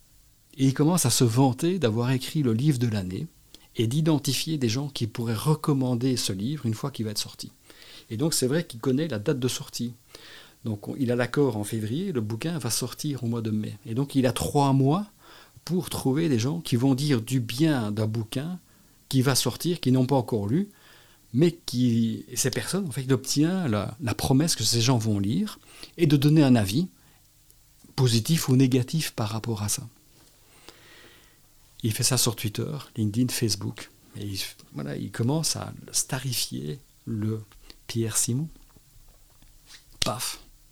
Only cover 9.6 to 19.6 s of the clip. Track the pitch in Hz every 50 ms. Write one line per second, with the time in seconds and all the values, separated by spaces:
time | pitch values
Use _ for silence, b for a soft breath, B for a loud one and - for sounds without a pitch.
9.6 | 139 - - - 120 123 113 _ B B B B B B B B B B B B
10.6 | - 117 107 104 - 120 120 - 131 117 123 120 123 113 - 147 143 131 110 104
11.6 | 104 - 117 113 107 107 120 160 196 202 156 120 110 104 113 113 156 165 175 147
12.6 | - 117 - - 135 117 - - - 151 139 120 123 113 117 117 110 110 107 107
13.6 | 107 110 107 - - 107 110 123 143 139 - 135 123 127 127 - - - - 147
14.6 | 139 139 135 135 131 135 156 196 208 - _ B B B B B B B B B
15.6 | - - 170 185 131 - - - - 135 131 156 170 160 131 110 110 139 165 170
16.6 | - - 135 117 131 139 131 127 147 147 135 113 110 113 127 135 113 110 117 127
17.6 | 165 160 147 123 110 104 104 107 107 107 110 117 110 - - 127 147 175 180 175
18.6 | b b b b b b b b b b 135 131 123 139 127 - - - - -